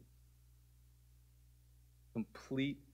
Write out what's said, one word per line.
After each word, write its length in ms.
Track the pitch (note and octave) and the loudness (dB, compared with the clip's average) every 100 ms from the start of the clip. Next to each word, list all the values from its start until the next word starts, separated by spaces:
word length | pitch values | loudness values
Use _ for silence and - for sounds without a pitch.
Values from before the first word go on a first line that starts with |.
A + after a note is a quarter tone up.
| - - - - - - - - - - - - - - - - - - - - - | -18 -20 -20 -20 -20 -20 -20 -20 -20 -20 -20 -20 -20 -20 -20 -20 -20 -20 -20 -20 -6
Complete 640 | A#2 G#2+ - - C3+ C#3 C#3 - | -4 -4 -6 0 4 4 2 -8